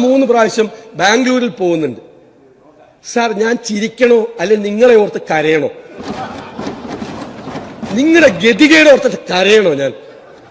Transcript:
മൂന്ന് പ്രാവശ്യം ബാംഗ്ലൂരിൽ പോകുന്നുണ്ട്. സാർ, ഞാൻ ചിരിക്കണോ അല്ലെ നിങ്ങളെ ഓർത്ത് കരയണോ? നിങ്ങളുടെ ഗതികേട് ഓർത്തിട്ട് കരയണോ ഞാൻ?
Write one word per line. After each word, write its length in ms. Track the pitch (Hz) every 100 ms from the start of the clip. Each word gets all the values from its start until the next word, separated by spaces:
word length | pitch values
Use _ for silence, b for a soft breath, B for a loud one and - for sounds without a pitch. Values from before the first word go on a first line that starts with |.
| 247
മൂന്ന് 180 | 269 269
പ്രാവശ്യം 380 | 233 220 233 214 B B 151
ബാംഗ്ലൂരിൽ 520 | 185 226 254 254 240 -
പോകുന്നുണ്ട്. 400 | 180 165 147 110 - - _ _ _ _ _ _ _ _ -
സാർ, 180 | 240 233 202
ഞാൻ 120 | 220 240 -
ചിരിക്കണോ 500 | 214 220 - 247 233 220 -
അല്ലെ 160 | 175 214 202
നിങ്ങളെ 280 | 208 247 226
ഓർത്ത് 180 | 196 170 -
കരയണോ? 400 | 156 151 156 131 - - - - - - - - - - - - - - - - - - - - - - 196
നിങ്ങളുടെ 320 | 302 330 294 175
ഗതികേട് 460 | 220 214 294 320 302
ഓർത്തിട്ട് 260 | 247 247 190 -
കരയണോ 420 | 180 190 214 190 139
ഞാൻ? 100 | 139 - - - - - -